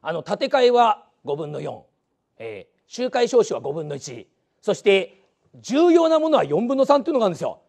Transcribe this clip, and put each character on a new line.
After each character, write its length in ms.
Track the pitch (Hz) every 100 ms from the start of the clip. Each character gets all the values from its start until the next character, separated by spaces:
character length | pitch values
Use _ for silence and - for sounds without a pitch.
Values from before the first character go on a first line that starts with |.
あ 100 | 151
の、 120 | 165
建 140 | - 202
て 100 | 269
替 180 | 277 247
え 60 |
は 340 | 240 233 208 _ _
五 120 | 127 143
分 160 | 151
の 100 | 147
四。 220 | 147 113 _ _ _ _ _ _
え 260 | 113 104 87
ー、 140 | _ _
集 240 | - 247
会 140 | 247 233
招 180 | 247
集 100 | -
は 60 | 135
五 140 | 135
分 140 | 151 151
の 60 |
一。 340 | 139 - 120 - _ _ _
そ 140 | -
し 80 | 196
て、 400 | 208 196 180 _ _ _ _
重 380 | 123 113 262 349
要 180 | 339 330
な 80 | 320
も 120 | 320
の 80 | 285
は 40 |
四 220 | 139 147 233
分 100 | 269
の 100 | 269
三 160 | 285
っ 20 |
て 80 | 302
い 0 |
う 20 |
の 60 | 285
が 80 | 214
あ 20 |
る 40 |
ん 0 |
で 40 | 160
す 60 |
よ。 160 | 123 -